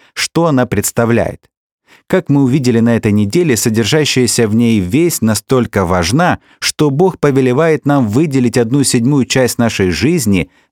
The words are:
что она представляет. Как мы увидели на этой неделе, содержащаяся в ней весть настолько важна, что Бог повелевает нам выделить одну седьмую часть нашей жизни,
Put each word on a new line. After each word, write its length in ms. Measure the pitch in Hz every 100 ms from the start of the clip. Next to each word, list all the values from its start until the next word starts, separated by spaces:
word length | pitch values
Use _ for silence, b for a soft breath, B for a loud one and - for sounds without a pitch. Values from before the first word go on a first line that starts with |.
| b
что 340 | - - 160 170
она 200 | 131 123
представляет. 800 | 98 - - 117 117 85 - _ _ _ _ b b b
Как 220 | 185 175
мы 140 | 143
увидели 380 | 135 131 123 113
на 160 | 117 117
этой 160 | 110
неделе, 440 | 104 101 160 175 113
содержащаяся 920 | 120 110 110 156 143 131 120 - 113
в 60 |
ней 260 | 110 120 110
весть 420 | 90 127 175 -
настолько 600 | 110 107 - 131 117 104
важна, 560 | 87 90 85 135 175 107 b b
что 320 | - - 151
Бог 280 | 139 185 -
повелевает 680 | 147 135 131 123 165 151
нам 240 | 143 143 113
выделить 480 | 113 165 131 123 -
одну 260 | 117 143
седьмую 440 | 127 127 117 147 117
часть 320 | 135 120 -
нашей 320 | 117 - 92
жизни, 600 | 78 143 175 110 95 80 b b